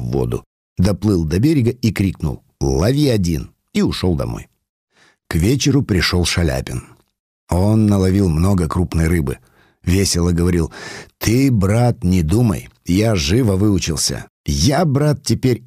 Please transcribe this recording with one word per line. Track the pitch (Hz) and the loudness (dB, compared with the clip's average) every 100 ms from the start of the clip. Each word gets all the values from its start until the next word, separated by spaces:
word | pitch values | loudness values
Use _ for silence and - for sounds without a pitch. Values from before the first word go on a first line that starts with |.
| 60 | -4
воду. | 67 62 58 - _ _ - | -4 -2 -4 -8 _ _ -2
Доплыл | 92 90 107 92 | 0 0 0 0
до | 80 87 | 0 0
берега | 143 156 117 | 2 2 0
и | 127 113 | 0 -2
крикнул: | 87 98 - 78 60 _ - | 0 -2 -2 -6 -6 _ -6
«Лови | 69 67 98 139 143 | -2 0 0 2 2
один!» | 110 85 76 - _ _ | 0 0 -2 -6 _ _
и | 208 | -2
ушел | 180 - 90 78 | -2 -2 -2 -2
домой. | 58 53 - _ _ _ _ _ _ _ - | -4 -8 -14 _ _ _ _ _ _ _ -6
К | 82 | -2
вечеру | 92 139 147 143 | 0 2 2 0
пришел | - 92 - 90 85 | 2 0 0 -2 -2
Шаляпин. | - 82 65 64 62 - - _ _ _ _ - | 0 -2 -2 -6 -10 -12 -20 _ _ _ _ -4
Он | 87 101 110 107 | 0 2 2 4
наловил | 101 92 95 95 | 2 2 2 2
много | 78 92 98 80 | 2 2 2 0
крупной | 90 87 82 80 | -2 -2 0 0
рыбы. | 85 65 65 _ _ _ _ | 0 -2 -6 _ _ _ _
Весело | - 92 92 85 87 | -2 0 0 0 0
говорил: | 85 87 87 78 - - - - - | 0 0 0 -2 -6 -16 -18 -20 -6
«Ты, | - 120 135 | -2 2 2
брат, | 117 95 110 120 101 | 2 2 2 0 0
не | 90 92 | 0 0
думай, | 78 104 120 69 - _ - | 2 2 2 0 -8 _ -2
я | 90 110 101 | 0 2 0
живо | 71 110 120 95 | 0 0 2 2
выучился. | 107 95 - 73 - 65 - _ - | 2 0 -2 -4 -4 -6 -12 _ -6
Я, | 71 98 147 170 | 0 2 2 0
брат, | 139 151 143 | 0 0 -2
теперь | - 117 131 117 | -2 -2 0 -2